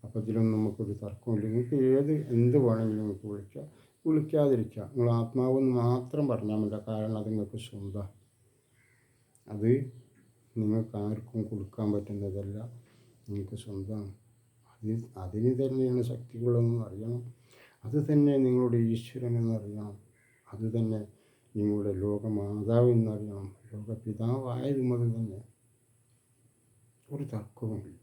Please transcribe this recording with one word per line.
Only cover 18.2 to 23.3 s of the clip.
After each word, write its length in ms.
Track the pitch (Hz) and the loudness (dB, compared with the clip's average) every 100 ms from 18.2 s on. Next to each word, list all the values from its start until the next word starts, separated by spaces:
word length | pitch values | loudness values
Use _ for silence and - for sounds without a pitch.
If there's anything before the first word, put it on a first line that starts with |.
| 143 139 | 6 6
നിങ്ങളുടെ 400 | 131 123 123 117 | 6 4 4 4
ഈശ്വരൻ 600 | 113 113 - 131 123 120 | 4 2 -4 -8 -2 0
എന്നറിയണം. 600 | 113 113 101 104 104 101 _ _ _ _ _ | 2 0 -4 -10 -10 -14 _ _ _ _ _
അത് 240 | 101 113 113 | -6 -2 2
തന്നെ 300 | 113 110 104 - _ _ _ 107 | 2 0 -6 -14 _ _ _ -2
നിങ്ങളുടെ 380 | 104 104 101 | 0 2 0
ലോകമാതാവ് 1000 | 95 101 104 110 107 101 104 104 117 123 | 0 0 0 -2 -2 -2 -4 2 6 6
എന്നറിയണം. 640 | 117 110 107 104 | 6 2 -2 -6